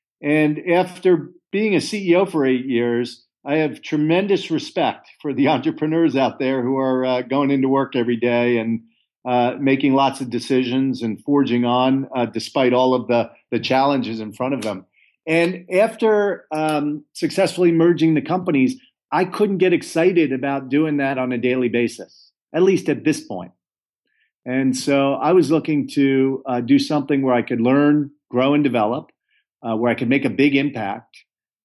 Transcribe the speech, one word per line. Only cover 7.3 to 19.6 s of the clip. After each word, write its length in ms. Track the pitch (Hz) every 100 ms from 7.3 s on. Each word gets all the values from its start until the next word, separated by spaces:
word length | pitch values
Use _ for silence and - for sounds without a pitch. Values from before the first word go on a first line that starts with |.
| 135 139
into 160 | 139 131
work 280 | 135 135 131
every 220 | 120 117
day 400 | 120 120 120 120
and, 260 | 113 113 - _ _ _ 127
uh, 300 | 123 120 127
making 360 | 135 135 139 135
lots 260 | 135 131
of 80 | 123
decisions 720 | 117 - 131 127 127 135 127
and 180 | 117 104
forging 420 | - 143 127 120 120
on, 420 | 123 131 135 135 131
uh, 100 | 120
despite 480 | 113 - 151 127
all 200 | 123 127
of 140 | 127 110
the, 240 | 120 117 - _
the 80 | 120
challenges 600 | 117 131 139 139 110 113
in 140 | 107
front 200 | 104 127
of 80 | 135
them. 240 | 107 92 - _ _ _ -
And 440 | 160 170 180 -
after, 760 | 180 220 226 226 208 202 185 -
um, 540 | 156 156 151 147 151 -
successfully 580 | - 170 - 190 - 180
merging 420 | 165 165 165 160
the 80 | 151
companies, 540 | - 180 180 139 127 127 _ _ _
I 140 | 151
couldn't 360 | 185 180 208
get 120 | 190